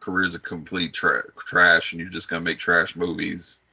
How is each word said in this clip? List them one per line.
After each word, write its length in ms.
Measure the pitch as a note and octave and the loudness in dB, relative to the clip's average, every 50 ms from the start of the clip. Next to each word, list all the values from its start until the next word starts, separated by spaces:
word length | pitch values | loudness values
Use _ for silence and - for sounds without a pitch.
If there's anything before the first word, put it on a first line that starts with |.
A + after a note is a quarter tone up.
career's 340 | - G2+ F2+ F#2 F#2 F2+ E2+ | -8 -4 0 0 0 0 -2
a 40 | - | -4
complete 540 | - - F2+ E2 D2+ - F#2+ F#2 F2 D2+ | -10 -10 -10 -10 -8 -4 -4 -2 -2 -2
tra-, 380 | - - - E2+ - - - - - - | -2 -2 0 0 0 0 -2 -6 -12 -14
trash 540 | - - - F2+ F2 F2 E2+ E2 - - | -6 0 4 6 6 8 6 6 4 0
and 80 | E2+ E2+ | -6 -8
you're 100 | E2+ F#2 | -8 -6
just 180 | F2+ E2 - - | -8 -8 -6 -4
gonna 160 | F2 E2 E2+ | -4 -2 -2
make 140 | E2+ D#2+ - | -2 -4 -2
trash 360 | - F2+ F2 E2+ E2 - - | 0 2 4 4 4 2 -2
movies. 600 | E2+ F2 F2 D#2+ D#2 - - - F2+ - - - _ _ _ | -2 -2 -2 -2 -2 -4 -4 -6 -8 -12 -16 -18 _ _ _